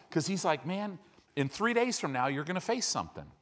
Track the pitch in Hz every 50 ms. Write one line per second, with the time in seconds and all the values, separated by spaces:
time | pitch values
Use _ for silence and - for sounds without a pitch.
0 | - - - 160 147 175 196 175 - 175 156 139 - 160 185 196 208 208 190 -
1 | - - - - _ _ _ 147 135 135 - - 208 233 240 233 240 254 220 -
2 | - 147 135 123 127 139 139 143 147 156 180 185 - - 240 254 - - - 120
3 | 85 80 - - 71 - - _